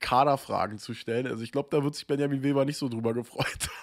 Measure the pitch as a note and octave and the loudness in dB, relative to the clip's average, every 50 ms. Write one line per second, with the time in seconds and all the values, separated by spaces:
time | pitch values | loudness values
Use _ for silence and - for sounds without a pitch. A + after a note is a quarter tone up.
0 | - - B2+ B2+ C#3 D3 C#3 C3+ - - G#2 - F#2 G2+ G#2+ G2+ - - A#2 - | -2 2 4 6 6 6 4 2 0 -2 0 0 0 -2 -4 -8 -10 -10 -10 -8
1 | - A#2 A2+ A#2+ C3 B2 A#2 A2+ A2+ - - C#3 C#3 - - D3 C#3 D3 D#3 - | -4 -2 -2 -2 -2 -2 -4 -6 -6 -4 -4 -4 -2 0 2 2 2 0 -2 -4
2 | - - C#3+ C#3 C#3+ C#3+ C#3 C3+ C3+ C#3+ C#3+ C#3 C3+ C#3+ C#3+ - D3 B2+ A#2 A2+ | -4 -2 0 0 2 0 0 0 2 2 4 4 4 2 0 -2 -4 -4 -2 -2
3 | A2+ A#2 A2+ B2 A#2 - - - B2+ - - - - - - - | -2 0 0 -2 -4 -6 -4 -4 -4 -4 -4 -6 -8 -8 -2 4